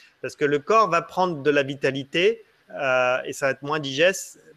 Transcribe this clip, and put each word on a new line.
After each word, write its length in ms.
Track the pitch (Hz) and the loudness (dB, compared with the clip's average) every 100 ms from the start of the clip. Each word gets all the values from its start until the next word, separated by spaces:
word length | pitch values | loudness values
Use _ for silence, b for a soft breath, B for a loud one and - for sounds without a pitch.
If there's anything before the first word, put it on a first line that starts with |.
| b b | b b
Parce 160 | 127 - | -10 -2
que 80 | |
le 140 | 147 143 | 0 0
corps 320 | 143 220 196 | 2 4 4
va 100 | 165 | 0
prendre 420 | - 180 185 151 | -2 -2 -2 0
de 80 | 143 | 0
la 120 | 143 | 2
vitalité, 840 | 135 139 143 135 135 165 196 226 b b b 175 | 0 -2 -4 -4 -4 0 0 0 b b b -6
euh, 380 | 135 127 127 131 | 0 2 2 0
et 80 | 147 | -4
ça 140 | - 139 | -4 -2
va 60 | |
être 100 | 127 | -2
moins 180 | 143 156 | -4 -4
digeste 580 | 139 135 175 185 - - - | -4 2 2 0 -8 -18 -20